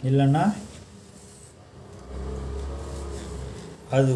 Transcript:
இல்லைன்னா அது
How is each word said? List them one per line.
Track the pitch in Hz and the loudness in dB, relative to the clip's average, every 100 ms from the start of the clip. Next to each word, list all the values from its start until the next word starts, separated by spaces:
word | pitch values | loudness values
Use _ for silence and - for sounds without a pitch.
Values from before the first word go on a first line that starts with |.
| 135 | 2
இல்லைன்னா | 139 139 151 190 208 - - - - - - - - - - - - - - - 65 65 67 67 67 67 67 67 65 71 - - - - - - - - | 6 6 6 4 0 -8 -16 -18 -20 -20 -20 -20 -20 -20 -20 -20 -20 -18 -18 -12 -8 -6 -6 -6 -6 -6 -8 -8 -8 -8 -8 -8 -8 -8 -10 -12 -16 0
அது | 131 135 | 4 6